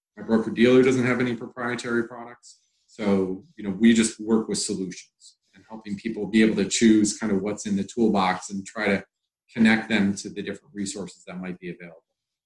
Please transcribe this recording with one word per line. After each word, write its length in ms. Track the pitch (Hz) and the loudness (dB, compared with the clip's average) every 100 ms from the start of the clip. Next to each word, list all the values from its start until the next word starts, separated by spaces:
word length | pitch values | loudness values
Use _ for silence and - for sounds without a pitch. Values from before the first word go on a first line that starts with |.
| _ - | _ -12
My 60 | |
broker-dealer 580 | 107 113 - - 123 127 | 0 0 0 2 6 8
doesn't 240 | 131 127 123 | 6 4 0
have 140 | 120 | 0
any 160 | 123 113 | -2 -4
proprietary 720 | 113 - 120 120 123 120 117 | -10 -8 -8 -6 -4 -2 -4
products. 500 | 123 120 120 - _ _ _ _ | -8 -18 -20 -20 _ _ _ _
So, 560 | - 101 98 92 95 - - | -6 0 0 0 -6 -14 -12
you 80 | |
know, 60 | 101 | -8
we 240 | 95 113 | 2 4
just 260 | 113 110 - | 6 2 -2
work 280 | 110 110 107 | 0 0 0
with 100 | 98 | -4
solutions 800 | - 95 92 - - _ _ _ _ | -4 -6 -8 -10 -18 _ _ _ _
and 100 | 95 - | _ -20
helping 260 | 110 107 101 | -18 -12 -8
people 300 | 110 104 98 | -8 -6 0
be 160 | 110 | 2
able 140 | 110 98 | 4 2
to 120 | 95 | -2
choose 500 | - 113 107 104 - | 4 6 6 4 -2
kind 140 | 110 | -4
of 100 | 95 | -2
what's 260 | 104 104 104 | -4 -6 -4
in 80 | 98 | -4
the 80 | |
toolbox 640 | 95 - 110 98 92 92 - | -4 0 0 2 0 -2 -6
and 160 | 101 98 | -12 -10
try 220 | 110 104 | -4 -2
to 160 | 95 - _ _ _ _ | -2 -4 _ _ _ _
connect 360 | 117 110 110 - | 2 4 4 2
them 260 | 107 98 98 | 0 0 -2
to 140 | 101 | -8
the 120 | 92 | -10
different 320 | 101 98 _ | -10 -12 _
resources 500 | 104 98 101 87 - - | -10 -8 -8 -12 -16 -16
that 120 | 90 | -12
might 200 | 90 87 | -12 -12
be 100 | 87 | -12
available. 340 | 82 87 80 _ _ _ _ | -14 -18 -20 _ _ _ _